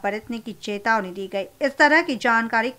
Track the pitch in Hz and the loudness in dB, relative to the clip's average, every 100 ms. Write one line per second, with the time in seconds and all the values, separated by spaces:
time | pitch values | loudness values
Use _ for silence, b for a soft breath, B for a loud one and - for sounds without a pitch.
0 | 202 208 220 233 226 202 - 202 220 226 | -4 -6 -6 -10 -10 -12 -8 -6 0 0
1 | 185 180 190 196 190 - 285 - 294 311 | 0 -8 -8 -6 -8 -4 -4 4 6 6
2 | 330 240 247 226 226 226 233 | 2 -2 0 0 2 0 -2